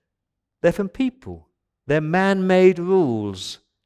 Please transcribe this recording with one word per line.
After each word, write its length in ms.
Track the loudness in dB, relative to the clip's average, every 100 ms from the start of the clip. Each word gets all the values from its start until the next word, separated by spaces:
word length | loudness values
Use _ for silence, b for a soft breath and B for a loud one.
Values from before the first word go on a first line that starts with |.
| _ _ _ _ _ _
They're 100 | -2
from 160 | -2 -6
people. 600 | -6 -6 -6 -16 -18 _ _ _ _ -4
They're 140 | -4
man-made 800 | -2 0 0 0 2 4 4 4
rules, 800 | 0 2 2 -2 -6 -8 -12 -16 _ _